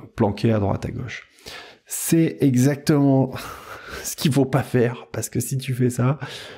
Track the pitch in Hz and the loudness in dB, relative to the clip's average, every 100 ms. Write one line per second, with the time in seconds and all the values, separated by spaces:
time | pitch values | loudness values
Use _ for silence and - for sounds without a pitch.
0 | - - 104 104 117 107 98 - - - | -8 0 0 2 2 2 0 -2 -4 -8
1 | 127 - - _ - - - - - - | -10 -12 -16 _ -18 -16 -18 -20 -12 -6
2 | - 165 160 - 139 123 135 143 - 147 | 2 4 4 2 2 4 4 2 2 4
3 | 139 135 131 - - - - - - - | 6 4 2 -2 -12 -14 -16 -16 -14 -12
4 | - - 156 135 131 135 - 131 120 123 | -10 -2 0 2 2 0 0 2 2 0
5 | - - - 123 - 135 135 123 123 123 | -10 -8 -6 -6 -4 -6 -4 0 0 2
6 | 127 151 - - - | 0 0 -6 -14 -16